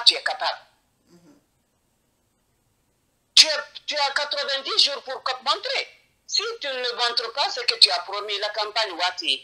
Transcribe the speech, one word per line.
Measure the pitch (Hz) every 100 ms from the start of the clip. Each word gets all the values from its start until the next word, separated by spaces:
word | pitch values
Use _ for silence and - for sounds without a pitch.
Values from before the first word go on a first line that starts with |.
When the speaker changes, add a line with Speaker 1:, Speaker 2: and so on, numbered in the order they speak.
| 226
Speaker 1:
tu | 143
es |
capable. | - - 160 - - _ _ _ _
Speaker 2:
Mhm. | 175 170 139 _ _ _ _ _ _ _ _ _ _ _ _ _ _ _ _ _ _ _ -
Speaker 1:
Tu | 311
as, | 294 - - -
tu | 294
as | 277
quatre-vingt-dix | 285 294 294 269 269 294 427
jours | 277 277
pour | - -
co-, | - 247 247
montrer. | 330 508 523 - - _ _ -
Si | - 453 466
tu | 277
ne | 254 247 240
montres | 240 - 233
pas | 277 370
ce | 247
que | - 226
tu | 202
as | 175
promis, | - 202 208 202
la | 208
campagne | 214 208 226 208
Wati, | 170 180 185 151 135